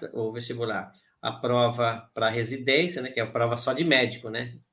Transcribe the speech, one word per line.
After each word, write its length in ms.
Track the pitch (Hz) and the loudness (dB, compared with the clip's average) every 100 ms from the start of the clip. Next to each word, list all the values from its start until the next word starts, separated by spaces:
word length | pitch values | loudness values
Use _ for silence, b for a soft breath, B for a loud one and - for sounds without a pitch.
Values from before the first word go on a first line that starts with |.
| - | -10
o 200 | - 110 | -4 -4
vestibular, 600 | 117 117 117 113 101 - b b b | -4 -8 -4 -4 -4 -8 b b b
a 100 | 117 | -6
prova 760 | - 123 123 120 120 117 113 - | -2 2 4 4 4 0 -2 -6
pra 160 | 113 110 | -2 0
residência, 720 | 117 113 135 131 143 175 139 | 0 -2 -2 2 2 2 -2
né? 80 | 127 | -6
Que 80 | - | -4
é 40 | |
a 60 | 110 | -2
prova 260 | 117 120 120 | 0 0 0
só 160 | 131 | -2
de 120 | 131 | 0
médico, 460 | 165 131 120 - 113 | 4 4 4 -2 -8
né? 260 | 117 123 - _ | -6 -8 -10 _